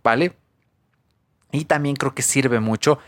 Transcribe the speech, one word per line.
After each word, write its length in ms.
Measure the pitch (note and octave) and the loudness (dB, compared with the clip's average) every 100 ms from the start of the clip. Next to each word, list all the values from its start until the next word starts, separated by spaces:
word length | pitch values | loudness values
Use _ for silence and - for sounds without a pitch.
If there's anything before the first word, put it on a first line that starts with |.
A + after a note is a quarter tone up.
¿vale? 320 | A2+ A#2 F3 - _ _ _ _ _ _ _ _ _ _ _ | 0 0 -2 -6 _ _ _ _ _ _ _ _ _ _ _
Y 140 | C#3+ | -6
también 320 | D#3 D3+ C#3+ C#3 | -2 -2 -2 -4
creo 180 | C#3 | -4
que 80 | - | -4
sirve 380 | - C3+ C3 A#2+ | -2 0 2 0
mucho, 400 | A2 A2 D3 C#3+ | 0 0 2 0